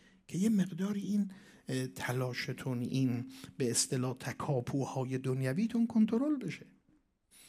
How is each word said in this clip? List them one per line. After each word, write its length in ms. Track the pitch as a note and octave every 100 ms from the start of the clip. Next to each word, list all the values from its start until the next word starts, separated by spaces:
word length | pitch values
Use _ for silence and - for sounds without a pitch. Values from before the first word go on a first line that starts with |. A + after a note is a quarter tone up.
| - _ -
که 100 | E3
یه 120 | A3
مقداری 520 | G#3 F3 D#3+ G3 G3+
این، 300 | G3 G#3 F#3+ - - - -
اه، 200 | C3 C3
تلاشتون، 960 | - - B2+ B2+ A#2+ - - C3 B2
این 440 | B2 C3 C3 A#2 - - - -
به 140 | B2+
اصطلاح 420 | B2 - C3 B2+
تکاپوهای 1040 | A#2+ - - - C3+ A#2+ C#3+ B2 C3+ B2+ C3
دنیویتون 680 | C3 C3 C3 C#3+ A3+ A#3 A#3
کنترل 480 | A3+ A3 A3+ D4 D4
بشه. 300 | F#3+ - - - _ _ _ _ _ -